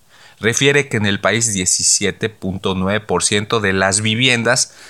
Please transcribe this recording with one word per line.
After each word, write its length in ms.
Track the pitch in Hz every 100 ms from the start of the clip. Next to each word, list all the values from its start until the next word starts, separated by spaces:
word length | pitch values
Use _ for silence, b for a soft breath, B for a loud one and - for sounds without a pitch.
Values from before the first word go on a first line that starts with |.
| B B B B
refiere 480 | 107 117 139 143 135
que 80 | 123
en 80 | 104
el 140 | 98
país 340 | 95 110 117
diecisiete 760 | 98 92 - - - 98 90 -
punto 440 | - 95 95 104
nueve 260 | 92 92 104
por 240 | - 107
ciento 360 | - 104 107 117
de 140 | 101
las 280 | 95 95 95
viviendas 720 | 110 110 131 120 113 127 - B B